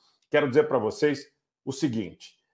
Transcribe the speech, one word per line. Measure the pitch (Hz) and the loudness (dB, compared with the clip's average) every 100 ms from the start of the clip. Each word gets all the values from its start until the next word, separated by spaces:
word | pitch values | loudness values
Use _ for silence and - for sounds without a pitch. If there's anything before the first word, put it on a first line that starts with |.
| _ _ _ | _ _ _
Quero | 147 143 | 0 4
dizer | 131 151 | 2 2
pra | 131 | 0
vocês | 107 - 151 139 - _ _ _ - | -2 0 0 0 -6 _ _ _ -12
o | |
seguinte: | - 151 113 90 - - - _ | -4 -4 -4 -8 -12 -20 -20 _